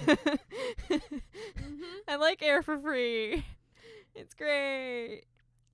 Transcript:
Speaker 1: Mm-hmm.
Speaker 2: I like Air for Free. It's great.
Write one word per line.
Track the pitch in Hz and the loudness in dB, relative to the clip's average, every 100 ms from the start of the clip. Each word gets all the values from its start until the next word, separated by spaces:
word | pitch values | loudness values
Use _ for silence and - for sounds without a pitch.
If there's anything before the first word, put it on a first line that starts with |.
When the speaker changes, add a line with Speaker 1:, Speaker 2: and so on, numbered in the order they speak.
| - 294 302 285 - 440 508 453 - | 8 6 4 0 -2 -6 -4 -6 -2
Speaker 1:
Mm-hmm. | 302 - 285 - 392 440 - 285 294 339 381 392 | -2 -2 -10 -10 -12 -12 -10 -10 -10 -10 -10 -4
Speaker 2:
I | 285 | 2
like | 311 381 | 4 4
Air | 302 285 | 4 4
for | 311 302 | 2 -2
Free. | 294 262 240 226 214 294 - - _ _ 466 440 392 - | 0 0 0 0 -2 -4 -4 -12 _ _ -20 -20 -20 -18
It's | - | -18
great. | - 302 285 277 269 254 247 233 - - _ _ _ _ | -6 0 2 0 -2 -4 -6 -8 -12 -16 _ _ _ _